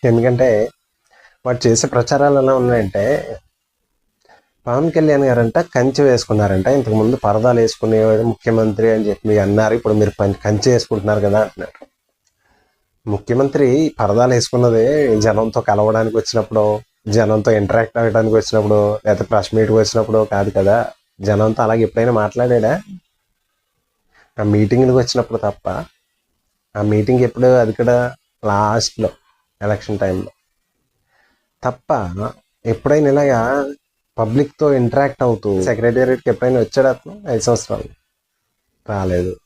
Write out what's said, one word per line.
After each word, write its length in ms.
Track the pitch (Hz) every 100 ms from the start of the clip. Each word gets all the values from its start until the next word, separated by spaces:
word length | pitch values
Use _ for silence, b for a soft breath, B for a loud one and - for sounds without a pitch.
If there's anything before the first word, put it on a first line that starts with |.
ఎందుకంటే 640 | 123 117 120 123 131 107 113 _ _ _ b b b b 127
వాడు 220 | 123 120
చేసే 180 | 117 131
ప్రచారాలు 520 | 127 117 143 143 139
ఎలా 160 | 131
ఉన్నాయంటే, 500 | 131 123 120 101 101 107 147 - 107 _ _ _ _ _ _ _ _ b b b _ -
పవన్ 260 | 123 160
కళ్యాణ్ 320 | 156 156 143
గారంట 340 | 139 120 113 160
కంచె 440 | 170 123 131 131
వేసుకున్నారంట, 640 | 143 120 - 107 101 95 95
ఇంతకుముందు 500 | 139 117 110 110 127
పరదాలు 440 | 107 107 120 120
వేసుకునేవాడు 600 | 113 - 110 110 110 110
ముఖ్యమంత్రి 680 | 117 107 - 113 110 101 113
అని 160 | 110 107
చెప్పి 300 | 98 110 104
అన్నారు, 360 | 98 104 107
ఇప్పుడు 200 | 113 110
మీరు 180 | 107 104 -
పం-, 180 | 101 98
కంచె 280 | 104 107 131
వేసుకుంటున్నారు 480 | 120 - 107 101 104
కదా 200 | 101 104
అంటున్నారు. 460 | 107 - - - - _ _ _ _ _ _ _ _ _ _ _ -
ముఖ్యమంత్రి 840 | 101 - 120 139 139 135 135 160 -
పరదాలు 340 | 104 107 123
వేసుకున్నదే 840 | 123 - 123 123 113 117 151 139 107
జనంతో 400 | 110 104 113 120
కలవడానికి 560 | 113 104 107 110 113 110
వచ్చినప్పుడు, 640 | - 117 104 110 107 104 - _ 107
జనంతో 420 | 107 107 107 104
ఇంటరాక్ట్ 480 | 110 101 117 113 117
అవ్వడానికి 360 | 113 110 110
వచ్చినప్పుడు, 600 | 110 107 110 104 104 104
లేకపోతే 300 | 107 107 101
ప్రెస్ 300 | 110 107 95
మీట్కి 200 | 110 110
వచ్చినప్పుడు 520 | 110 107 117 110 110 107
కాదు 180 | 101 101
కదా. 420 | 98 98 113 113 - _ _
జనంతో 420 | 101 104 110 110
అలాగే 200 | 113 113
ఎప్పుడైనా 300 | 110 - 117
మాట్లాడాడా? 680 | 117 104 120 123 120 107 165 208 190 _ _ _ _ _ _ _ _ _ _ _ b b -
ఆ 40 |
మీటింగ్లకు 560 | 104 104 104 120 127 127
వచ్చినప్పుడు 400 | 120 123 117 113
తప్ప. 300 | 104 - 95 92 170 _ _ _ _ _ _ _ _ 107
ఆ 60 |
మీటింగ్ 380 | 104 107 107 127
ఎప్పుడు? 260 | 120 117 123
అది 260 | 127 113
కూడా 420 | 110 120 123 123 127 _ _
లాస్ట్లో 640 | 107 101 107 113 - - 104 - _ _ _ _
ఎలక్షన్ 360 | 104 104 - 101
టైంలో 320 | 98 92 98 _ _ _ _ _ _ _ _ _ _ _ _ _
తప్ప. 280 | 127 123 - 143 92 90 113 - _ _ 117
ఎప్పుడైనా 420 | 113 135 151 143
ఇలాగా 280 | 139 143 120 117 139 139 143 _ _ _ -
పబ్లిక్తో 540 | 107 123 139 _ 151
ఇంటరాక్ట్ 500 | 135 117 135 139 139
అవుతూ 400 | 127 110 104 95
సెక్రటేరియట్కి 680 | 92 110 117 120 127 127 -
ఎప్పుడైనా 300 | 110 127 127
వచ్చాడా 300 | 110 - 131
అతను 240 | 127 - 208 196
ఐదు 140 | 117
సంవత్సరాలు? 460 | 117 117 - 104 - - _ _ _ _ _ _ _ _ -
రాలేదు. 440 | 101 95 90 90 90